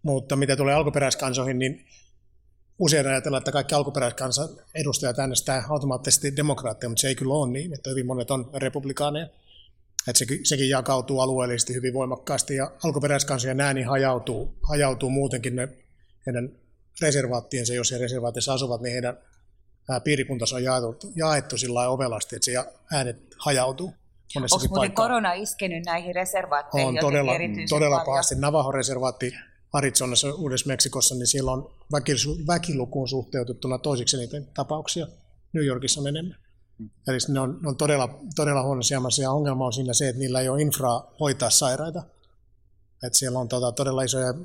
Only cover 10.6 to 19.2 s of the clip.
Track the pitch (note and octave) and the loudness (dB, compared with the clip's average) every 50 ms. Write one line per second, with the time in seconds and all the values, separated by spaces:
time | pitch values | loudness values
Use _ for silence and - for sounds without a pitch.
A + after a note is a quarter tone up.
10.6 | C#3 C3 C#3 C3 B2+ - C3+ C3 B2 C3 C#3 C3 C3 C3 C3 B2+ B2 B2 B2 A#2 | 2 2 2 2 2 2 0 0 0 0 0 0 2 2 2 0 0 0 0 0
11.6 | - - B2 B2+ B2 B2+ B2 C3+ C3 B2+ C3 - - - C#3+ C3 - - C#3+ C3+ | 0 -2 -2 -2 -2 -2 -2 -2 -2 -2 -4 -6 -4 -4 -2 -2 -2 -2 -2 -2
12.6 | C3+ - - - - E3 C#3 C#3+ C#3+ C#3 C#3+ C#3 - - C#3 B2+ A#2 C3+ B2+ C3+ | -2 -4 -4 -4 -4 -2 0 0 0 2 2 0 0 0 -2 -2 -2 -2 0 2
13.6 | C#3+ C#3+ C3+ C3+ B2 A#2+ C#3 C3+ C#3 C3 C3 A#2+ - - B2 C#3+ C3+ - - - | 2 2 2 0 0 0 2 2 2 2 0 0 -2 -4 -6 -4 -4 -6 -4 -2
14.6 | - - D3+ D3 C#3+ C3+ B2+ - C#3 B2+ C3+ C#3 C#3 B2+ C3+ B2 A2+ B2+ B2 B2+ | 0 2 2 4 2 2 2 0 -2 0 0 0 0 0 -2 -4 -4 -4 -4 -4
15.6 | B2 C#3+ - - _ _ - _ - _ - - _ C3+ A#2+ B2 B2 C3+ - - | -4 -6 -8 -18 _ _ -20 _ -20 _ -20 -10 _ -6 -4 -4 -6 -6 -10 -18
16.6 | _ _ _ _ _ _ _ - E3 D3+ C#3 C#3+ C3 A#2+ B2 A#2+ A2+ - C#3 B2+ | _ _ _ _ _ _ _ 0 0 2 2 2 0 0 -2 -4 -4 -6 -6 -4
17.6 | A#2 A#2 B2 B2 A#2 - B2+ A#2+ B2 A#2+ B2+ B2+ A#2 A#2+ A#2 C#3 C#3 C#3 C3+ B2 | -2 -2 -2 0 -2 -2 -2 -2 -2 -2 -2 -2 -2 -2 -2 -2 -2 0 0 -2
18.6 | C3+ B2 A#2+ A2+ B2 B2 A#2+ B2+ B2 B2 B2 - | 0 -2 -4 -4 -4 -4 -4 -2 -2 -4 -4 -6